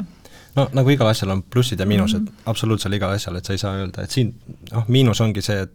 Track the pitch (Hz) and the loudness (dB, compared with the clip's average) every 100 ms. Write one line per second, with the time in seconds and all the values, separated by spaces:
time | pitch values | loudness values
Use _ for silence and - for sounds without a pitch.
0 | 185 - - - - 139 131 135 131 139 | -8 -12 -20 -20 -4 0 2 4 4 4
1 | 110 110 95 95 - 127 123 92 98 101 | 4 2 0 -2 0 0 0 0 2 2
2 | 101 107 214 - - 107 110 104 95 101 | 2 0 -4 -6 -6 -2 0 0 -2 -2
3 | 92 98 - 87 - 95 101 95 92 98 | -2 -2 -4 -8 -6 -4 -4 -4 -6 -8
4 | 95 131 113 - - - - 113 110 131 | -4 -2 -2 -4 -16 -20 -8 -4 2 4
5 | 123 101 110 98 101 101 92 | 4 4 0 0 -2 -4 -6